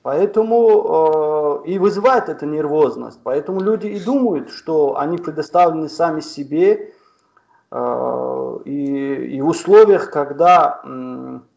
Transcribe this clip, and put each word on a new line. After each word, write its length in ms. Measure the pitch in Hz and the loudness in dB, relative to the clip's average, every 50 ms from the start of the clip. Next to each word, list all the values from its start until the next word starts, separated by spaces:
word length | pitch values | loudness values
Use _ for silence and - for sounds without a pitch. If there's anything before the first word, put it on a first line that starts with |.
| - | -8
Поэтому, 1600 | 131 139 156 196 208 - 220 220 220 226 233 233 226 214 - - - 160 160 160 160 156 156 151 151 151 151 151 147 143 143 - | -4 -2 0 0 0 0 0 0 2 2 4 6 6 6 4 4 2 2 2 2 2 2 0 0 0 0 0 0 -2 -2 -4 -4
э, 40 | 160 | -6
и 80 | 185 196 | -4 0
вызывает 500 | 180 208 208 196 202 262 262 233 - - | 0 0 0 2 2 2 2 2 0 -2
это 160 | 151 - 147 | -6 -8 -8
нервозность. 720 | 147 151 151 156 147 151 156 151 127 117 120 120 113 - - - | -6 -4 -4 -4 -2 2 2 2 2 0 -2 -10 -14 -14 -12 -8
Поэтому 380 | 120 131 147 147 185 190 190 | -4 -4 -4 -4 -4 -6 -4
люди 260 | 190 208 220 208 180 214 | -2 -2 -2 -2 -4 -6
и 120 | 208 202 | -8 -8
думают, 500 | 175 214 269 277 254 226 180 143 123 - | -4 -2 -2 0 0 0 -2 -2 -6 -8
что 480 | - - - - 160 156 147 139 135 139 | -16 -14 -8 -2 0 2 2 2 0 -2
они 200 | 143 151 175 170 | -4 -4 -4 -6
предоставлены 720 | 170 160 147 151 147 - - 175 180 170 160 160 156 143 | -6 -8 -8 -8 -6 -2 2 4 4 4 2 0 -6 -8
сами 320 | - - 170 170 156 156 | -4 -2 -2 -2 -2 -4
себе. 720 | 151 - - 147 139 131 147 160 180 202 214 208 - - - _ _ _ _ _ _ _ _ _ _ _ _ _ _ - | -8 -10 -12 -14 -10 -6 -2 2 2 2 2 2 -2 -12 -20 _ _ _ _ _ _ _ _ _ _ _ _ _ _ -14
Э, 840 | - 123 123 123 123 123 127 127 123 127 127 131 131 131 131 127 123 - - | -10 -6 -6 -4 -4 -4 -4 -4 -4 -6 -6 -6 -6 -8 -8 -10 -10 -12 -12
и, 720 | - 139 143 143 139 139 139 139 139 139 135 - 123 131 135 | -10 -10 -8 -6 -6 -6 -6 -6 -6 -6 -6 -8 -8 -8 -4
и 40 | |
в 60 | 135 160 | -2 -2
условиях, 640 | 165 - - 175 196 214 220 208 196 170 139 - | -2 -2 2 6 8 8 8 8 6 4 2 -2
когда, 680 | - 151 143 135 143 139 170 175 180 175 156 - - - - | -4 -4 -4 -4 -2 2 4 6 6 6 4 2 0 -4 -12
м, 600 | 135 131 131 127 127 127 127 131 131 127 127 - _ _ | -16 -14 -14 -12 -12 -12 -12 -14 -14 -14 -16 -18 _ _